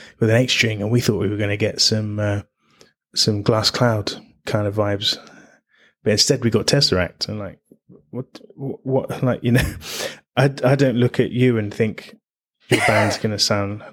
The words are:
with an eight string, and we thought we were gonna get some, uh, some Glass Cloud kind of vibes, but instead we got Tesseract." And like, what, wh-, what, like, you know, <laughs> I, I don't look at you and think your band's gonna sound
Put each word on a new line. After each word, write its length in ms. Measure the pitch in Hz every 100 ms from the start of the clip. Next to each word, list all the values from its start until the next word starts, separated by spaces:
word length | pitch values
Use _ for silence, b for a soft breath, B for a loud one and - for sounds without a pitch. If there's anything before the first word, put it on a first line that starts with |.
| B B
with 100 | 107
an 60 | 113
eight 140 | 127
string, 320 | - 117 107
and 100 | 101
we 80 | 120
thought 180 | 120 101
we 80 | 95
were 80 | 104
gonna 180 | 107 104
get 220 | 104 -
some, 400 | - 107 107 104
uh, 220 | 104 101 - _ b b b b _ -
some 260 | - 104
Glass 300 | 101 110 110
Cloud 420 | - 123 110 101 - - _ -
kind 220 | 107 104
of 80 | 104
vibes, 420 | 104 101 104 - B B B B B B B B
but 80 | -
instead 320 | 104 - 139
we 60 | 113
got 180 | 110 -
Tesseract." 600 | 143 139 92 87 - -
And 100 | 107
like, 200 | 98 85 _ _ _ - _
what, 280 | 120 - - - -
wh-, 300 | 139 - 135
what, 380 | 135 - -
like, 200 | 127 117
you 100 | 117
know, 220 | 123 - - B B
<laughs> 340 | B B B -
I, 80 | 139 135
I 120 | 123 135
don't 220 | 135 117
look 220 | 123 -
at 120 | 113
you 260 | 120 127 117
and 160 | 104
think 420 | - 110 - - - _ _ _ _ -
your 120 | 117 110
band's 320 | 107 107 -
gonna 220 | 110 101
sound 440 | - 104 101 104 -